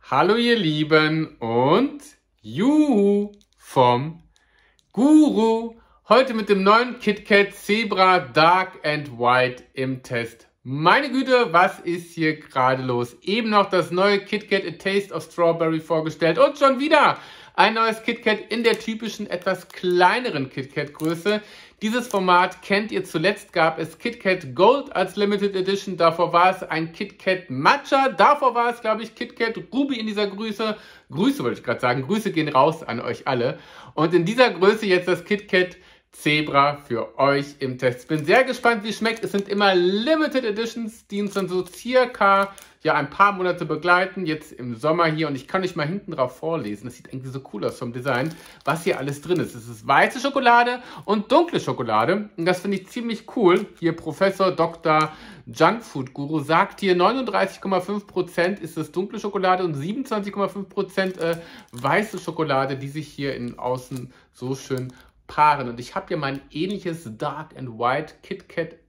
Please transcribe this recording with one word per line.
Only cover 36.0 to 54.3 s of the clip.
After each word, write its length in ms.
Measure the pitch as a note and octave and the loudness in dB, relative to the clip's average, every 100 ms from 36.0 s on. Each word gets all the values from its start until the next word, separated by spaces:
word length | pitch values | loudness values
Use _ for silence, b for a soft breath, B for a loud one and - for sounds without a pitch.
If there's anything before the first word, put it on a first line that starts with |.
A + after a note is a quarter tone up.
| b | b
Zebra 680 | - D#3 D3+ D3+ C#3 C#3+ D3 | -6 -2 0 0 2 2 0
für 420 | - A2+ - - | -6 -6 -6 0
euch 360 | C3+ C#3+ C#3+ - | 2 2 -2 -8
im 180 | C3+ B2+ | -8 -2
Test. 300 | B2+ A#2+ - | -2 -2 -6
Bin 180 | D#3 C#3+ | -4 2
sehr 180 | A3+ | 4
gespannt, 400 | C4 B3 A#3 A3+ | 4 0 0 0
wie 60 | G#3+ | -4
es 80 | G3 | -4
schmeckt. 260 | A3 A3+ | -4 -4
Es 80 | F#3 | -4
sind 160 | G3+ G3 | -6 -4
immer 280 | G3+ G#3 F#3 | 0 4 4
Limited 680 | F3 G3+ B3 D#4+ D4+ C4 | 2 0 0 2 2 -2
Editions, 640 | A#3+ G3+ A3+ A#3 A3 - _ | -2 -4 -6 -6 -10 -12 _
die 160 | G3+ | -6
uns 120 | G3+ | -4
dann 140 | G3 F#3 | -4 -4
so 160 | F#3 | -4
circa, 920 | F3+ - A#3 B3+ B3 - G3 G3 G3 B B B | -6 -10 0 2 2 2 4 4 2 B B B
ja, 140 | D3+ D3+ | -2 -2
ein 160 | C#3+ | -2
paar 220 | - G3+ | 2 2
Monate 300 | F#3+ F3+ F3+ | 4 -4 -4
begleiten, 600 | D#3 D#3 E3+ F3 F#3+ F#3+ E3+ | -4 -4 2 2 2 -4 -6
jetzt 260 | D#3 - | -6 -8
im 240 | - B2 A2+ | -14 -10 -4
Sommer 300 | D3+ E3+ E3 | 0 2 2
hier. 220 | D#3 D#3 | 0 -4
Und 80 | C3+ | -6
ich 120 | - | -4
kann 140 | F#3+ | -4
euch 140 | F#3 E3+ | -4 -4
mal 100 | D3+ | -6
hinten 280 | G3 - | -6 -8
drauf 260 | C3 B2+ - | -4 -4 -4
vorlesen. 460 | D#3 E3 G#2 G#2 B2 | -6 -6 -6 -10 -12
Das 100 | - | -16
sieht 140 | - | -16
irgendwie 200 | C3 C3 | -14 -12
so 140 | C3 - | -12 -12
cool 100 | G#2 | -8
aus 140 | B2 - | -8 -6
vom 160 | A#2+ | -10
Design, 400 | B2 B2 A#2+ D#3 D#3+ B B - | -8 -4 -2 -4 -8 B B -4
was 200 | D#3+ F#3 | -4 -2
hier 120 | - | -4
alles 240 | C3+ C#3+ | -6 -8
drin 180 | D#3+ F3 | -4 -2
ist. 140 | A2 | -2
Es 140 | A#2+ A2+ | -8 -16
ist 180 | A2 A#2 | -14 0
weiße 340 | C#3 G3 C4 | 2 2 0
Schokolade 600 | C4+ C#4 A#3+ A#3+ A#3+ B3 B B D3 | -2 2 4 4 4 -2 B B -4
und 260 | G#3 G3+ | -2 4
dunkle 280 | D4 E4+ F3 | 4 4 -2
Schokolade. 720 | D3+ B2+ A#2 G#2+ A#2+ G3+ G#3 - | -4 -6 0 0 2 0 -4 -4
Und 100 | E3+ | -2
das 160 | F3 | -2
finde 160 | G3+ F#3+ | -2 -6
ich 100 | - | -6
ziemlich 380 | - A#3 A3 - - | -10 -8 -8 -8 2
cool. 320 | F#3 G3 G#3 - | 4 4 0 -4
Hier 180 | E3 E3 | -4 -4
Professor 560 | D#3+ D3 G3 | -10 0 0